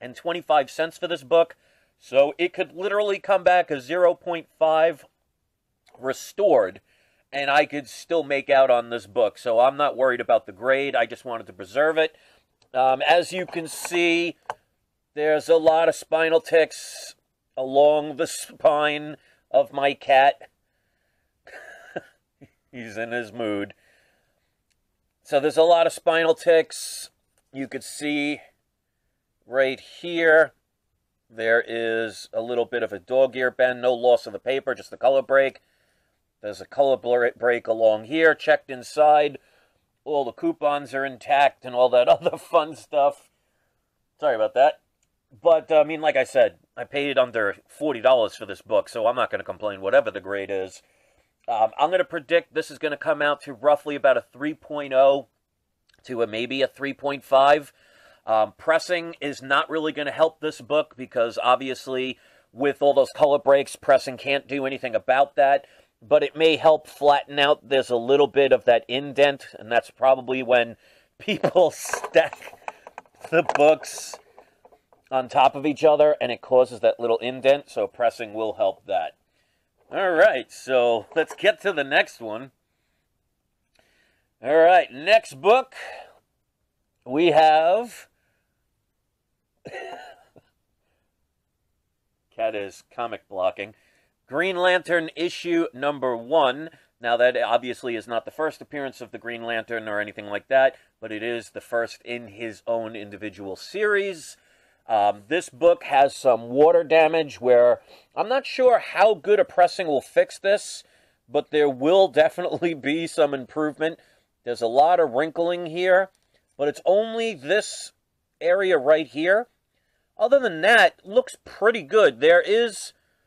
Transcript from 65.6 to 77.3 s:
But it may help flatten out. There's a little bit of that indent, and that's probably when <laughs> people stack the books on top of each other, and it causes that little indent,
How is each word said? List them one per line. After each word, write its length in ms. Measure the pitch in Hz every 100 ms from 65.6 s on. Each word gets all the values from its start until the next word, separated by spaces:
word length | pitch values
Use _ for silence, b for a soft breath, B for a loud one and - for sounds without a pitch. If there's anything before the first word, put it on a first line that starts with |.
| - b b _
But 220 | 113 147
it 140 | 139 151
may 200 | 160 147
help 300 | 156 156 -
flatten 520 | - 143 143 - 143
out. 300 | 143 151 113
There's 220 | 135 123
a 60 | 120
little 300 | 120 143 107
bit 260 | 135 135
of 120 | 127
that 200 | - 117 -
indent, 580 | 127 143 127 143 139 - -
and 120 | 110
that's 200 | 117 -
probably 520 | - 131 131 123 131
when 340 | 120 123 117 113 _ _
<laughs> 220 | _ _
people 520 | - 190 - 185 160
stack 880 | - - - - 160 151 - - - B B B - - _ -
the 120 | 160
books 760 | - - 147 156 - - - - b b b b _ _ _ _ _
on 200 | 131 127
top 260 | 139 135
of 100 | 143
each 200 | 151 135
other, 320 | 156 147 151 147
and 120 | 123
it 80 | 113
causes 400 | - 127 123 113
that 180 | 113 107
little 200 | 117 113
indent, 520 | 120